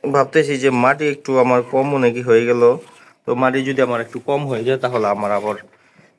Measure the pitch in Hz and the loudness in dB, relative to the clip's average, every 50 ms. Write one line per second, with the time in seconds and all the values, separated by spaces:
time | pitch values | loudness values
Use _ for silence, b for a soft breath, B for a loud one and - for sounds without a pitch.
0 | - - - 139 135 135 - 160 147 139 143 127 127 139 127 123 123 131 143 147 | -6 -2 0 0 0 2 2 0 0 0 0 0 0 0 2 2 2 2 0 0
1 | 151 147 139 - - - 131 131 123 127 127 123 120 - - 131 135 143 143 135 | -2 -4 -4 -4 -4 0 2 2 4 4 2 0 0 0 0 -2 0 0 0 0
2 | 127 120 117 123 120 123 113 113 120 120 123 120 120 120 127 - - B B B | 0 0 0 0 0 2 4 4 4 2 2 4 4 4 2 2 -4 B B B
3 | B B B B - - 127 123 131 127 127 135 131 135 135 135 127 123 120 117 | B B B B -6 -6 -2 0 0 0 0 -2 -2 -2 -2 0 0 0 -2 -4
4 | 117 - - 120 - - 139 143 147 135 127 110 113 127 131 127 127 123 123 117 | -6 -8 -12 -10 -6 -4 -4 -4 -2 -4 -4 -4 -2 -2 -2 -2 -2 -4 -2 -2
5 | 107 101 101 104 104 101 104 101 104 107 101 101 - - b b b b b b | -2 -2 -2 -2 -2 -2 -2 -2 -2 -4 -6 -8 -10 -20 b b b b b b
6 | b b b | b b b